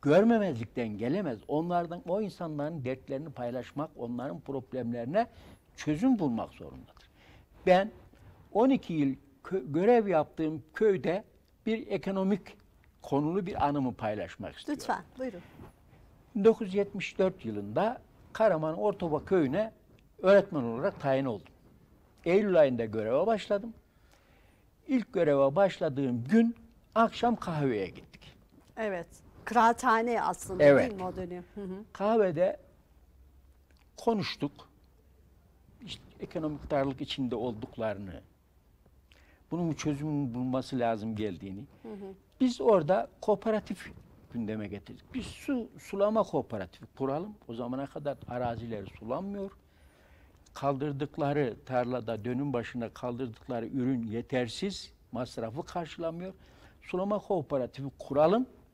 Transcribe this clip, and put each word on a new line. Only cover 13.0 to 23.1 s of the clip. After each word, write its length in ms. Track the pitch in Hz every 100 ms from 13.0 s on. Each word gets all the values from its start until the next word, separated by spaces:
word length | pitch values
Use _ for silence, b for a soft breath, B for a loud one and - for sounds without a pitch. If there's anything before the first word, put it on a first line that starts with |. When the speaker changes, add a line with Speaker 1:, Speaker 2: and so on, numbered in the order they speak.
Speaker 1:
konulu 440 | - 139 147 180 185
bir 220 | - 143
anımı 260 | 147 131
paylaşmak 600 | 110 110 104 85 - - 147
istiyorum. 260 | - 294
Speaker 2:
Lütfen, 220 | - 190 180 -
buyurun. 220 | 262 190 - - - _ - - - - - -
Speaker 1:
Bin 100 | 202
dokuz 220 | 220 214
yüz 80 | 190
yetmiş 420 | 202 202 - -
dört 280 | 190 185 113
yılında 560 | 104 101 120 208 262 - - -
Karaman 440 | - 220 165 156 170
Ortoba 480 | 208 - 175 147 -
köyüne 460 | 190 139 156 220 - _ - - _
öğretmen 420 | 185 202 196 156
olarak 360 | 117 113 175 196
tayin 260 | 143 135 135
oldum. 220 | 104 - - - - _ - _ _ -
Eylül 340 | 185 214 175
ayında 260 | 147 123 113
göreve 420 | 107 110